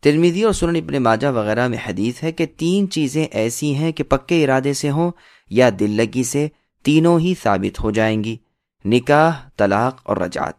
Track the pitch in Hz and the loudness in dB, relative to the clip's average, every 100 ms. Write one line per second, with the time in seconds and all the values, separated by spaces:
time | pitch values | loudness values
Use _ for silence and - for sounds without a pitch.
0 | 147 151 170 170 220 190 170 170 165 143 | 2 4 2 2 0 0 -2 -2 -4 -2
1 | 117 113 139 123 107 107 123 110 110 95 | 2 2 0 0 -2 0 -2 -4 -8 -4
2 | 107 120 160 160 160 _ 165 190 196 165 | -4 -4 -8 -4 -6 _ -2 0 -2 -2
3 | 143 147 160 - 110 120 147 139 160 156 | -2 -2 -4 -2 -4 -2 -4 -2 -2 -4
4 | 143 135 - 175 143 131 135 139 147 143 | -2 -2 0 0 2 2 0 -2 -2 0
5 | 175 170 _ _ _ 107 127 98 104 107 | -2 -4 _ _ _ 4 4 4 -2 0
6 | 113 101 123 143 151 _ _ _ - 151 | -2 -2 -4 -2 -4 _ _ _ 0 2
7 | 165 170 170 180 - 98 98 - 113 107 | 4 2 2 -2 0 0 -2 -4 -2 0
8 | 110 107 107 110 _ _ _ _ 98 120 | 0 0 -4 -8 _ _ _ _ 0 0
9 | 120 147 160 151 - - 101 98 123 127 | 4 4 4 0 -10 -2 0 2 -2 -4
10 | - 101 90 80 69 | -6 -4 -4 -6 -8